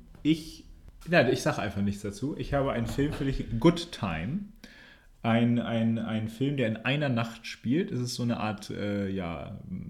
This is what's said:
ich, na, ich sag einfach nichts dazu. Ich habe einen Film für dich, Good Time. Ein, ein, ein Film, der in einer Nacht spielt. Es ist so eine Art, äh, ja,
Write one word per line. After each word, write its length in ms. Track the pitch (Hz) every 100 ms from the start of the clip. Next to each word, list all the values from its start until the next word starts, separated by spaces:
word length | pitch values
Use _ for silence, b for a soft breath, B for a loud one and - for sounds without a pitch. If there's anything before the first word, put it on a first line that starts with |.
| - -
ich, 420 | 143 165 - - - - - - -
na, 200 | 170 127
ich 120 | 131
sag 160 | 156 -
einfach 220 | 101 101
nichts 200 | 101 98
dazu. 340 | 104 98 135 -
Ich 160 | -
habe 180 | 143 135
einen 160 | 123 113
Film 260 | - 147
für 120 | - 135
dich, 200 | 135 - 117
Good 320 | 165 170 -
Time. 480 | - 98 80 95 190 202 - B B B B B -
Ein, 360 | 117 117 117 120
ein, 380 | 104 117 113 113
ein 300 | 113 110 110
Film, 280 | - 139 143
der 100 | 113
in 100 | 107
einer 320 | 123 143 143
Nacht 380 | 117 113 - -
spielt. 440 | - 110 147 196
Es 80 | 123
ist 160 | 123 -
so 80 |
eine 160 | 120 110
Art, 300 | 107 101 -
äh, 400 | 87 101 101 98
ja, 500 | 95 85 78 - 98 - 92